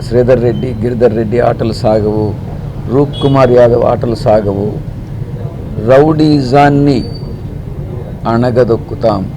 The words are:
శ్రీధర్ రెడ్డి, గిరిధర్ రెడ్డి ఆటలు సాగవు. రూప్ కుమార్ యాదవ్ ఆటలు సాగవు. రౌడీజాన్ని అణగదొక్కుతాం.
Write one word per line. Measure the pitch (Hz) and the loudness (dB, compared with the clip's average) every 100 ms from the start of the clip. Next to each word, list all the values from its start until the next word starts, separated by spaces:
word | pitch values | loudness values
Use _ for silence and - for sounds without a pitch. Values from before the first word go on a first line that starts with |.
| - | 0
శ్రీధర్ | 120 123 123 | 0 4 4
రెడ్డి, | 120 117 131 | 2 0 -4
గిరిధర్ | 113 120 123 120 110 | -4 -4 2 2 2
రెడ్డి | 110 120 | -2 0
ఆటలు | 120 120 117 | 0 0 -2
సాగవు. | 107 113 110 104 107 107 98 - - - - - | -2 0 2 2 0 -2 -4 -8 -10 -10 -8 -2
రూప్ | 120 143 - | 0 0 0
కుమార్ | 143 135 127 | 0 4 4
యాదవ్ | 123 120 120 | 6 6 4
ఆటలు | 117 120 120 | 2 0 -2
సాగవు. | 110 123 110 101 98 104 - - - - - - - - - - - 107 | -2 2 2 2 -2 -4 -4 -8 -10 -10 -10 -8 -8 -8 -8 -8 -4 4
రౌడీజాన్ని | 131 156 156 151 147 127 139 143 143 143 127 - - - - - - - - - - - - 110 | 4 4 2 2 2 2 4 4 4 2 2 -2 -8 -10 -10 -10 -10 -10 -10 -10 -10 -10 -6 -2
అణగదొక్కుతాం. | 117 123 123 113 113 - 107 113 101 95 | 0 2 2 2 0 -4 -2 -2 0 -4